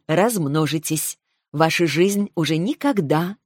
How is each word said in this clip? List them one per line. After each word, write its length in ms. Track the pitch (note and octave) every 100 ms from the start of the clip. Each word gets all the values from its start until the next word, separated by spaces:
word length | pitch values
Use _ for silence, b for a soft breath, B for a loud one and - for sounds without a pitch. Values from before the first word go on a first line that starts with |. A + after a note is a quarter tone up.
| -
размножитесь. 1120 | D#3+ G#3+ A3 C#3+ D3+ D3+ D#3 - D#3 - - _ _ _
Ваша 320 | D3 D#3+ - E3+
жизнь 460 | C#3+ F#3+ G3+ G3+
уже 240 | - D3+ D#3+
никогда 800 | F#3+ D4+ C#4+ G#3+ C#3+ D3+ F3 -